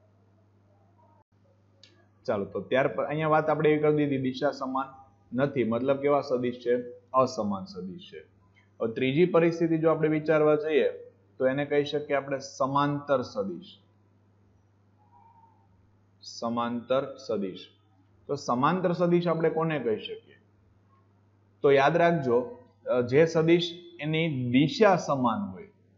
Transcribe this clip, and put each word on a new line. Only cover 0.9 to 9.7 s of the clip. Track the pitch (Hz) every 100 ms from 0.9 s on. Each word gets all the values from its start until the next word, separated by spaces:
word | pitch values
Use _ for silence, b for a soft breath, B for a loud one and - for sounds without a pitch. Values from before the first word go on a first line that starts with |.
| _ _ _ _ _ _ _ _ _ b b b _ -
ચાલો, | 107 92
તો | 101
ત્યાર | 95 123 143
પ-, | 143
અહીંયા | 131 151 160
વાત | 156 151
આપણે | 151 151
એવી | 151
કરી | 151 151
દીધી, | 143 131
દિશા | 131 127 143
સમાન | 131 131 131 135 - - _ _ 120
નથી, | 139 135
મતલબ | 110 117 135 135
કેવા | 143 143
સદિશ | 131 127 123 120
છે? | 120 123 - - _
અસમાન | 131 127 - 104 98 92
સદિશ | 90 92 87 -
છે. | 78 - _ _ b b _
હવે | 113
ત્રીજી | 113 131 139 180
પરિસ્થિતિ | 170 170 165 170